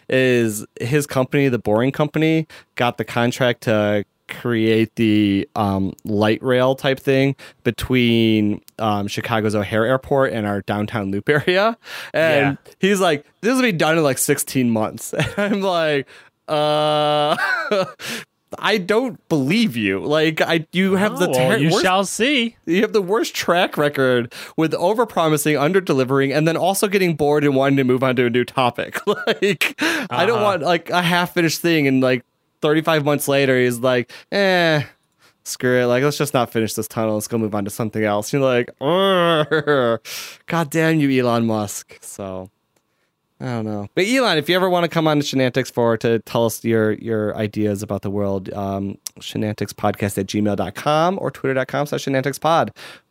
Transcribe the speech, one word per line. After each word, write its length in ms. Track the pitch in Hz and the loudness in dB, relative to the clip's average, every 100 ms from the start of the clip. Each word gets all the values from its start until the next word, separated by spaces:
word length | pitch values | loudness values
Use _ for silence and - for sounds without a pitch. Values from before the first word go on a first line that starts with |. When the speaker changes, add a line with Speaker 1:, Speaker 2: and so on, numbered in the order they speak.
| - | -2
Speaker 1:
is 560 | 131 127 120 113 107 - - | 2 4 4 2 -2 -10 -10
his 260 | 117 147 139 | -2 -2 0
company, 400 | 135 127 147 139 | -2 0 2 2
The 100 | 120 | 0
Boring 360 | 104 107 127 | 0 2 0
Company, 540 | - 147 151 156 160 156 - - - | 0 -2 0 0 0 -2 -10 -18 -2
got 220 | 123 - | -2 -2
the 80 | 110 | -4
contract 560 | - 120 - 123 120 | 0 0 0 -2 0
to 420 | - 107 104 104 98 _ - | 0 0 2 0 -4 _ -18
create 680 | - 120 117 110 110 110 - | -10 -4 0 2 2 2 0
the, 520 | 110 107 104 98 - - | 2 4 4 2 -2 -2
um, 380 | 104 98 95 - | 0 0 -2 -6
light 400 | - 104 107 113 | -4 0 2 2
rail 320 | 131 127 131 135 | 0 2 2 0
type 240 | 139 135 | -2 -2
thing 380 | - 135 139 135 - - | 0 2 2 -2 -10 -6
between, 1000 | - - - 127 120 117 113 110 104 104 - - | -4 -4 0 2 4 4 4 4 2 -2 -8 -6
um, 300 | 110 104 101 | -2 -2 -4
Chicago's 480 | - - 113 107 104 | -6 -4 -2 0 -2
O'Hare 300 | 98 110 113 | -2 0 0
Airport 480 | 131 - 139 135 | 0 0 0 0
and 120 | 117 104 | -2 -4
our 160 | 101 | -4
downtown 480 | - 104 104 117 98 | -4 -4 -2 -4 -4
loop 180 | 98 - | -4 0
area. 480 | 147 160 185 214 233 - - - | 0 2 2 0 -2 -10 -16 -6
And 440 | - 160 147 143 135 - | -2 2 2 0 -2 -12
Speaker 2:
Yeah. 80 | - | -4
Speaker 1:
he's 200 | 190 202 | 0 2
like, 260 | 185 147 - _ | 2 0 -6 _
"This 140 | 202 262 | -2 0
will 60 | |
be 100 | 247 | 0
done 260 | 165 156 165 | 0 2 2
in, 60 | |
like, 140 | 147 123 | 2 0
sixteen 520 | - 139 - 135 123 | 0 -2 -2 0 0
months." 440 | 110 107 - - | 2 -2 -6 -8
<laughs> 240 | - - - | -4 -4 -2
And 160 | 202 202 | -2 -2
I'm 60 | |
like, 460 | 190 175 160 147 135 - - _ - | 0 0 0 -2 -4 -14 -20 _ -4
"Uh," 880 | 156 151 151 151 151 151 147 147 165 - 659 640 | -2 0 2 2 2 2 2 0 0 -2 -4 -2
<laughs> 160 | 202 180 - - 233 - _ _ - | -2 -4 -8 -12 -12 -14 _ _ -6
I 200 | 180 214 | -2 -2
don't 420 | 180 214 262 - _ | 0 -2 -2 -8 _
believe 480 | 160 131 214 214 117 | -2 0 2 0 0
you. 240 | 104 95 | -2 -2
Like, 400 | 87 151 160 160 | 0 0 0 0
I, 240 | 180 165 156 | 0 0 -2
you 240 | 175 190 190 | -2 0 2
have 240 | 208 214 | 0 0
the 80 | 180 | 0
Speaker 2:
Oh, 40 | |
well, 180 | 131 127 | 2 2
Speaker 1:
ter-, 60 | 120 | 2
Speaker 2:
you 120 | 151 | 2
Speaker 1:
worst, 120 | 196 | 2
Speaker 2:
shall 220 | 262 185 190 | 2 0 0
see. 500 | - 240 294 226 - - | -2 0 0 -2 -6 -2
Speaker 1:
you 160 | 175 | 0
have 120 | 196 | 2
the 80 | 208 | 0
worst 340 | 175 214 339 - | 0 -2 -2 -4
track 420 | - 175 196 - | 0 2 0 0
record 560 | 147 143 131 123 120 - - - | -2 2 2 2 0 -8 -10 -2
with 160 | 156 | -2
overpromising, 840 | - 175 220 233 - 160 151 156 147 | 0 0 2 0 0 2 2 2 2
underdelivering, 760 | 147 196 180 139 127 139 135 139 | 2 2 2 2 2 2 2 2
and 120 | 160 | 2
then 80 | 160 | 2
also 320 | 170 196 208 | 0 0 0
getting 280 | 196 180 151 | 2 0 2
bored 280 | 147 151 | 2 2
and 100 | 143 135 | 2 2
wanting 200 | 139 139 | 2 2
to 60 | |
move 180 | 127 127 | 2 2
on 140 | 131 123 | 2 2
to 100 | 120 | 2
a 40 | |
new 160 | 120 120 | 2 0
topic. 520 | - 123 - 92 - | 0 0 0 -6 -6
<laughs> 60 | - | -4
Like, 680 | 202 - 208 202 180 - - 311 320 214 | -2 -2 0 0 0 -2 -2 -2 -2 -4
I 160 | 123 214 | 0 0
don't 120 | 233 | 2
Speaker 2:
Uh-huh. 60 | |
Speaker 1:
want, 180 | 208 185 | 0 0
like, 280 | 147 175 - | 0 0 0
a 120 | 175 | -2
half-finished 580 | 170 175 175 - 165 - | 2 0 0 0 0 0
thing 280 | 170 165 139 | 0 2 2
and, 140 | 131 | 2
like, 220 | 131 127 - _ _ _ | 2 0 -4 _ _ _
thirty-five 420 | 156 156 160 156 | 0 2 2 0
months 240 | 143 143 143 | 2 0 0
later, 320 | 139 139 127 | 2 4 4
he's 200 | 123 120 | 2 2
like, 320 | 127 123 117 - - | 0 0 -2 -10 -6
"Eh, 520 | 196 196 185 165 156 113 - _ _ _ _ | 0 2 4 2 2 -2 -10 _ _ _ _
screw 380 | - - 127 123 | -14 -4 2 2
it. 40 | 123 | 4
Like, 160 | 123 | 2
let's 140 | 143 143 | 2 0
just 160 | 147 | 0
not 160 | 135 117 | 0 0
finish 220 | 117 110 | 0 -2
this 140 | - 107 | -4 -6
tunnel. 280 | - 110 107 | -2 -2 -2
Let's 120 | - | -2
go 100 | 117 | -2
move 160 | 110 | -2
on 120 | 104 101 | -2 -6
to 40 | |
something 320 | - 110 110 | -4 -6 -2
else." 280 | 107 104 104 | 0 -2 -2
You're 80 | 143 | 0
like, 280 | 131 123 123 - | 2 2 -2 -4
"Urgh. 1200 | 135 180 196 185 170 160 151 156 147 143 120 113 - - - - - | -2 2 2 2 2 2 2 0 2 2 2 0 -4 -14 -14 -18 -6
God 220 | 165 156 | -4 -2
damn 300 | 160 160 160 | 0 2 2
you, 100 | 139 131 | 2 2
Elon 220 | 123 117 113 | 2 2 0
Musk." 520 | 110 104 - - - | -2 -4 -8 -14 -20
So, 480 | - - 98 92 92 _ _ _ _ _ _ _ _ _ | -20 -14 -12 -12 -14 _ _ _ _ _ _ _ _ _
I 60 | 131 | -8
don't 200 | 120 107 | -6 -6
know. 220 | 104 101 | -6 -6
But 120 | - 196 | -2 0
Elon, 320 | 262 233 160 | 2 2 0
if 100 | 143 | 0
you 60 | 180 | 0
ever 140 | 185 | 2
wanna 180 | 180 170 | 0 0
come 200 | 165 156 | 0 2
on 120 | 151 | 2
to 40 | |
Shenantics 480 | 143 135 127 135 123 | 0 0 0 0 -2
for, 240 | - 117 113 | 0 0 2
to 220 | 120 113 | 0 0
tell 260 | - 123 117 | 0 0 0
us 180 | - | -2
your, 300 | 117 113 107 | 0 2 0
your 420 | 107 113 110 107 - | -2 -4 -4 -4 -4
ideas 480 | 107 107 104 101 | -4 -2 -2 -2
about 180 | 104 98 | -4 -6
the 80 | 104 | -4
world, 420 | 101 101 98 95 | -4 -2 -4 -6
um, 440 | 101 98 98 98 - - - | -8 -6 -4 -6 -8 -14 -16
shenanticspodcast 960 | - 110 107 107 107 - 104 98 101 - | -10 -4 -4 -4 -8 -2 -2 0 -4 -2
at 80 | 98 | -4
gmail 280 | 107 104 101 | -2 -2 -2
dot 180 | 92 - | -4 -4
com 440 | 151 151 170 196 | -2 0 0 -2
or 80 | 139 | -6
twitter 220 | - 135 | -6 -4
dot 140 | 131 131 | -2 -4
com 180 | 139 143 | -4 -4
slash 200 | 139 - | -4 -2
shenanticspod. 640 | 135 135 135 151 165 113 - - - _ | -2 -2 -2 0 2 0 -4 -20 -20 _